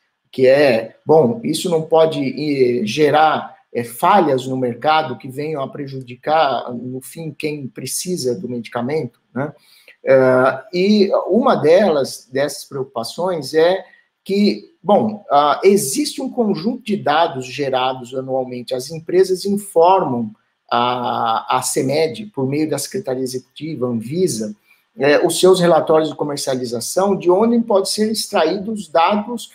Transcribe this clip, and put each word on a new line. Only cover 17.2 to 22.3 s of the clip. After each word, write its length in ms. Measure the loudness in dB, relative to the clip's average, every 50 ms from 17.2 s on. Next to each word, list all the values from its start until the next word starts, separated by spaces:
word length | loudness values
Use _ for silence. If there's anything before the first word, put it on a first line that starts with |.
| 2 0 -2 -8 -10
gerados 680 | -10 -8 -6 -4 -2 -2 -2 -2 -2 -4 -6 -10 -10
anualmente, 600 | -10 -10 -8 -4 -4 -4 -4 -6 -10 -12 -8 -8 -8
as 160 | -8 -8 -10
empresas 540 | -12 -12 -8 -2 0 2 2 2 0 -4 -2
informam 840 | -4 -4 -4 -4 -2 2 4 6 6 6 4 2 0 -2 -4 -6 -6 -10 _ _ _ _ _ _ _
a, 880 | -2 0 0 0 -2 -2 -4 -4 -2 -2 -2 -2 -2 -2 -2 -2 -2 -2
a 40 |
cemed, 640 | -2 -2 -2 -2 -2 0 0 0 0 -2 -2 -8 -12 -10